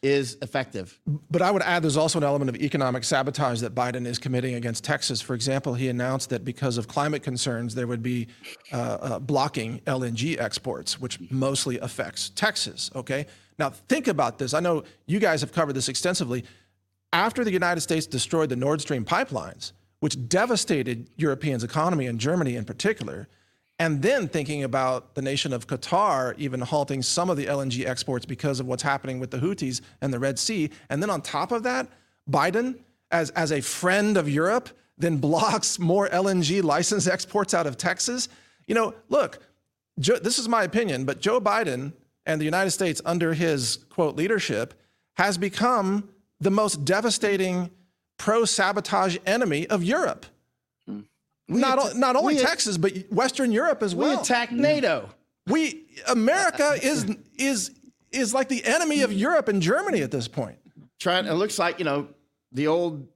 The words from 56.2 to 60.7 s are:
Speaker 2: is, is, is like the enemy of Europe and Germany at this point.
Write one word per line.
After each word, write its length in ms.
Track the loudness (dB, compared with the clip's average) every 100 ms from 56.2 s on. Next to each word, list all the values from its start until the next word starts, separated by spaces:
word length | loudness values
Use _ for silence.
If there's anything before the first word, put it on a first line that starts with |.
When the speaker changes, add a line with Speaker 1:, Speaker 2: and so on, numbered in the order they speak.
| 4 4 2 2 2 2
Speaker 2:
is, 320 | 0 0 -2 -6 -10 -2
is, 360 | 0 0 -4 -10 -20 _ _
is 200 | -2 0
like 160 | 0 0
the 160 | 0
enemy 360 | 2 2 2 2
of 100 | 2
Europe 360 | 2 4 2 2
and 120 | 2
Germany 420 | 4 2 2 0
at 80 | 0
this 180 | -2 -4
point. 300 | -6 -6 -8 -20